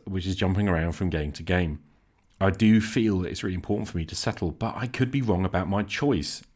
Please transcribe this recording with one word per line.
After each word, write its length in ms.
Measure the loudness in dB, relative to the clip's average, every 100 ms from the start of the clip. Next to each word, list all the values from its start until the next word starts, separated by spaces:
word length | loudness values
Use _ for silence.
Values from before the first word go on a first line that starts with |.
which 220 | -8 -4 -2
is 100 | 0
jumping 320 | 0 2 2
around 240 | 2 0
from 180 | -2 -2
game 220 | -2 -4
to 100 | -6
game. 380 | -2 0 0 -4 -12 _ _ _ _ _
I 100 | 0
do 300 | 4 6 6
feel 380 | 4 2 2 2
that 100 | -2
it's 120 | -4
really 140 | -4 -4
important 320 | -2 -4 -2
for 100 | -4
me 60 |
to 120 | -4 -4
settle, 360 | -4 -2 -4
but 220 | -2 -6 -4
I 100 | -6
could 240 | -2 0
be 120 | 0
wrong 220 | 2 2
about 240 | 2 0 0
my 140 | -2
choice. 600 | -2 0 0 2 -2 -8 -12